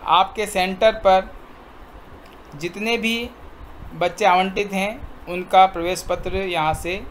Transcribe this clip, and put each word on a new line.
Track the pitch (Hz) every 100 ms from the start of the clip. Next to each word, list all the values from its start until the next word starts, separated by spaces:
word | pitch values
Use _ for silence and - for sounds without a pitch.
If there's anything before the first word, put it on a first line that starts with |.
आपके | - 170 190 - 202
सेंटर | 190 185 185 220 214
पर | 196 190 190 - - - - - - - - - - - - 143
जितने | 170 202 220 233
भी | 220 233 240 - - - - - - 160
बच्चे | 175 175 202
आवंटित | 180 190 190 208
हैं | 190 202 240 - - -
उनका | 180 185 190 190
प्रवेश | 175 170 180
पत्र | - 180 185 190
यहाँ | 190 175 156 160
से | 170 190 254